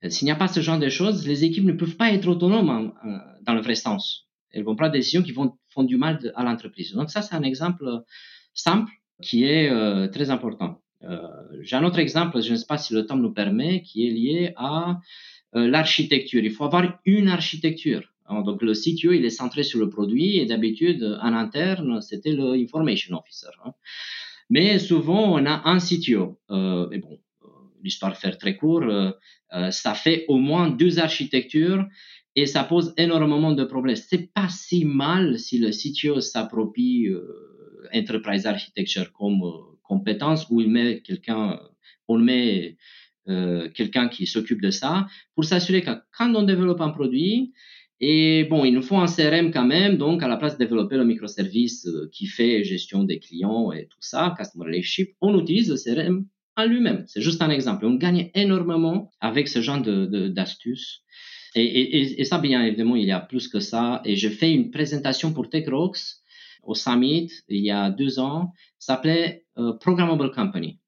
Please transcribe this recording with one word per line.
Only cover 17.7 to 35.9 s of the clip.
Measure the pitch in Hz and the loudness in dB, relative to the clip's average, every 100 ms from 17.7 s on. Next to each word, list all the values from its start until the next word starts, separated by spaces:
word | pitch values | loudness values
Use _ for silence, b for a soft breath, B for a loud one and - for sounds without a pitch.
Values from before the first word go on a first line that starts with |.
| 160 156 104 - _ _ | -2 -2 -2 -4 _ _
Hein, | 104 | -4
donc | 101 101 | -4 -2
le | 113 | 0
C | 107 - | 0 0
T | 165 170 | 2 4
O, | |
il | 180 | 4
est | 123 | 2
centré | 117 127 - | -2 -6 -4
sur | - 120 | -2 0
le | 104 | -2
produit | 104 98 117 180 196 | 0 0 2 2 2
et | 123 | 0
d'habitude, | 113 110 110 170 160 110 101 | 0 -2 0 0 0 -2 -2
en | 113 | 0
interne, | 117 110 143 180 185 147 117 | 0 -2 -2 -2 -2 -2 -4
c'était | 107 104 151 | -6 -8 -4
le | 147 135 | -2 0
information | 127 120 110 147 98 - 87 | 0 -2 -2 0 -2 -4 -8
officer, | - - 76 - | -10 -20 -20 -18
hein. | - 156 B B B B B B B | -18 -18 B B B B B B B
Mais | 147 190 202 | 2 4 2
souvent, | - 170 156 190 214 | 2 0 2 2 4
on | 160 139 | 4 2
a | 147 | 0
un | 156 180 | 2 2
C | 175 175 | 2 -2
T | - 110 | 2 2
O. | 90 - _ | 0 -6 _
Euh, | 98 95 90 85 | -2 0 0 -2
et | 98 | -6
bon, | 78 73 _ _ | -12 -20 _ _
euh, | 64 67 _ _ | -20 _ _ _
l'histoire | 95 - 95 92 | -10 -6 -6 -6
faire | 98 92 | -8 -4
très | 101 98 | -6 -2
court, | 151 170 | 0 2
euh, | 123 101 95 95 b b _ | 2 0 0 -4 b b _
euh, | 90 90 | -6 -4
ça | 95 120 | -2 -4
fait | 107 - 165 165 | -2 0 0 2
au | 135 | 2
moins | 135 170 170 | 4 2 2
deux | 123 175 165 | 4 2 4
architectures | 160 - 135 131 - 156 165 190 196 B B B B | 0 -2 -2 -2 0 0 2 2 -2 B B B B
et | - 143 | -2 0
ça | 147 | 0
pose | 135 175 170 - | 2 2 0 2
énormément | 170 165 151 147 156 | 2 4 4 4 4
de | 147 | 2
problèmes. | 127 135 127 | 0 -2 -2
C'est | 110 - 185 175 | -2 0 -2 -2
pas | - 190 | -2 -2
si | - - 175 | -4 -2 0
mal | 156 139 143 180 180 117 | 2 0 0 2 2 0
si | - 123 | -2 0
le | 113 | 0
C | 107 139 | -2 -6